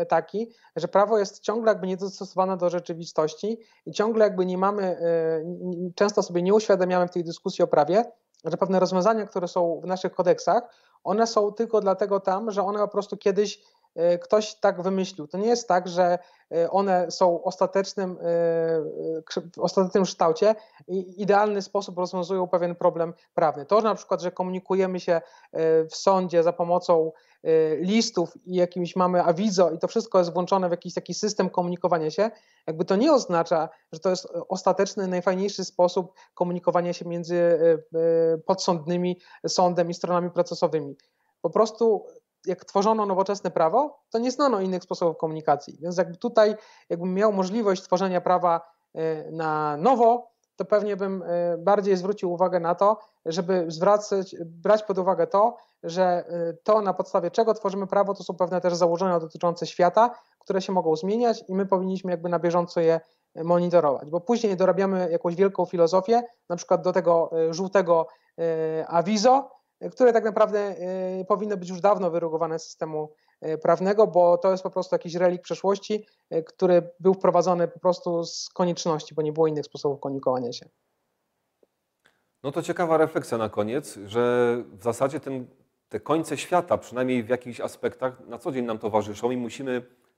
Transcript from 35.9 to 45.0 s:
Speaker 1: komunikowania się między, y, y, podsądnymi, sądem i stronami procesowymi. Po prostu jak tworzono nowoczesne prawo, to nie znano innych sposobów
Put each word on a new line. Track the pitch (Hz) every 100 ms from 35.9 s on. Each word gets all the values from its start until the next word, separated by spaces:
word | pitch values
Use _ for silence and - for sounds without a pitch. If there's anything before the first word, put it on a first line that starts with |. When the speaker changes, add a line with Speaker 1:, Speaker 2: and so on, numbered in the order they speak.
| 190 170 _ _
Speaker 1:
komunikowania | - 175 175 175 175 175
się | 175 175
między, | 170 165
y, | 175 170 160 170 156 - 165
y, | 165 165 165 160
podsądnymi, | - 185 - 170 151 175 180 180 - - 165
sądem | - 180 175 170
i |
stronami | 175 175 175 175
procesowymi. | 175 175 165 170 151 139 139 _ _ _ _
Po | 170
prostu | 208 220 - 226 202 - - _ _ 180
jak | 175
tworzono | - 196 202 220 202
nowoczesne | 185 196 196 185
prawo, | 170 160 226 294 - _
to | 226
nie | 247
znano | 254 285 208
innych | 190 180
sposobów | - 175